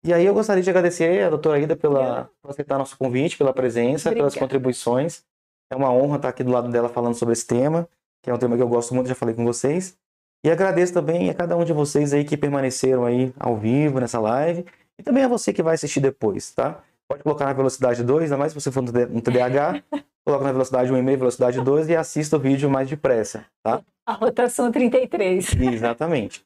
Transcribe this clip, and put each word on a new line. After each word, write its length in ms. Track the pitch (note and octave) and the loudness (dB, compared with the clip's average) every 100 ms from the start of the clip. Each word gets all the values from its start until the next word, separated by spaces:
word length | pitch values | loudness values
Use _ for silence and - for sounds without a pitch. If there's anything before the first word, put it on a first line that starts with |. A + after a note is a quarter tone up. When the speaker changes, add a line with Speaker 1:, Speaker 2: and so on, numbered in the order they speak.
Speaker 1:
E 80 | E3 | 2
aí 120 | E3+ | 4
eu 80 | F#3 | 4
gostaria 300 | G3+ G#3 F#3+ | 4 2 2
de 80 | F3+ | 2
agradecer 540 | F3+ B3+ - E3 F#3+ | 2 2 2 2 2
a 60 | F#3 | 2
doutora 260 | D3+ D#3 C#3+ | 0 2 2
Aida 180 | D3 | 0
pela, 460 | D3+ D3+ C#3 B2+ A#2+ | 0 2 2 0 -2
Speaker 2:
Eu 80 | C3 _ | -8 _
Speaker 1:
por 100 | C#3 | -16
aceitar 260 | C#3 C#3+ C#3 | -12 -4 -4
nosso 180 | C3 - | -4 -4
convite, 400 | C3+ B2+ D#3+ - | -2 0 -2 0
pela 160 | C#3 | 0
presença, 580 | C3 B2+ A2+ A#2+ D3 E3 | 2 0 0 0 0 -2
pelas 240 | D3+ C#3+ | 0 0
Speaker 2:
Obrigada. 40 | - | -2
Speaker 1:
contribuições. 880 | C3 C3+ B2+ B2 - B2 E3 - _ _ _ _ _ | -2 0 -2 -2 -2 0 -2 -8 _ _ _ _ _
É 60 | |
uma 180 | C3 C3+ | -2 2
honra 220 | B2 C#3+ | 2 2
estar 140 | C#3+ C3+ | 0 -4
aqui 160 | - | -4
do 80 | B2+ | 0
lado 160 | B2 A#2+ | 0 0
dela 200 | A#2+ A#2+ | 0 0
falando 260 | A#2+ A#2+ | 0 -2
sobre 180 | A#2 A#2 | -2 0
esse 120 | A#2 | -2
tema, 440 | - A#2+ C#3 E3 E3+ _ _ _ | 0 0 2 0 -4 _ _ _
que 80 | - | -6
é 40 | |
um 40 | A#2+ | -2
tema 180 | B2 A#2+ | 0 0
que 60 | |
eu 60 | A#2+ | 2
gosto 260 | A#2+ A#2 | 0 0
muito, 140 | B2+ B2+ | -2 -2
já 80 | B2+ | -2
falei 180 | A#2+ | -4
com 100 | A2+ | -2
vocês. 540 | A#2 A#2 C3+ E3+ F#3 _ _ _ _ _ D3 | -2 0 -2 -2 -6 _ _ _ _ _ 0
E 40 | |
agradeço 440 | E3 F#3+ E3+ F3+ | 2 2 2 2
também 340 | F3 D3+ E3+ F3+ | 0 0 0 0
a 60 | |
cada 220 | D#3 F3 E3+ | -2 -2 0
um 80 | |
de 80 | E3 | 0
vocês 420 | D3+ D3 D3 C#3+ | 0 0 0 2
aí 100 | D3 | 0
que 120 | D3 D3 | 0 -2
permaneceram 680 | D3 C#3+ C3 B2 C3 B2+ | -2 -2 -2 0 0 2
aí 300 | A#2+ B2 C3 - | 2 0 -2 -4
ao 200 | - A2 | -4 -2
vivo 420 | A2 C3 D3+ C3 | 0 2 2 0
nessa 220 | A#2+ A#2 | -2 -2
live, 440 | G#2+ B2+ D#3+ F3 F3+ _ _ - | 0 0 0 -4 -8 _ _ -12
e 60 | |
também 220 | - C4 | 0 2
a 40 | C4 | 2
você 240 | A#3+ - | 0 -2
que 100 | F#3+ | 0
vai 120 | D#3+ | 0
assistir 240 | E3 D3+ - | 0 -2 0
depois, 560 | C3+ - A2 G#2 - | 0 0 -2 -2 -6
tá? 260 | - C3 - _ _ _ | -4 -4 -6 _ _ _
Pode 140 | C#3+ | -4
colocar 220 | D3+ C#3+ C#3 | -2 -2 -2
na 60 | |
velocidade 520 | C3 C3 - B2+ A#2+ | 0 0 2 0 0
dois, 260 | A#2+ D3 E3 | 2 2 2
ainda 60 | C#3 | 0
mais 160 | D3 | -2
se 80 | D3+ | -4
você 100 | C#3+ | -4
for 140 | C3 | -4
um 360 | B2 A#2+ A#2+ A#2 | -2 0 0 -2
T 100 | A#2+ | 0
D 80 | B2 | 2
A 60 | B2 | 2
H, 360 | C3+ D3+ C#4+ _ | 2 0 -4 _
<laughs> 340 | D4 - _ | -12 -12 _
coloca 200 | - C#3 | -2 0
na 80 | C#3 | 0
velocidade 400 | C3 B2+ B2+ B2+ | 0 0 0 2
um 40 | C3 | 2
e 60 | |
meio, 160 | B2+ C3+ | 2 2
velocidade 420 | B2+ A#2+ B2 B2 | 0 2 0 2
dois 280 | B2+ D3 D#3+ | 2 2 2
e 80 | E3 | 0
assista 400 | D#3 D3+ D3+ D#3 | 0 -4 0 0
o 40 | |
vídeo 300 | C3+ C3+ C#3+ | 2 2 2
mais 180 | C3+ C3+ | 0 -2
depressa, 560 | D3+ C3 A#2+ G#2+ A2 - _ | -2 0 0 0 -8 -16 _
tá? 180 | G#2+ B2+ _ _ - | -4 -4 _ _ -2
Speaker 2:
A 60 | |
rotação 600 | A3 A3 A3 A#3+ - B3 | 0 -2 0 -2 0 -2
trinta 240 | A#3+ B3 B3+ | 2 2 2
e 100 | B3+ | 0
três. 460 | A3+ F#3+ F#3 F3+ | -2 0 0 0
Speaker 1:
Exatamente. 880 | - B2+ A2+ A#2 A#2 D#3+ D3+ G#2 - | 0 0 0 -2 -2 -2 -2 -4 -12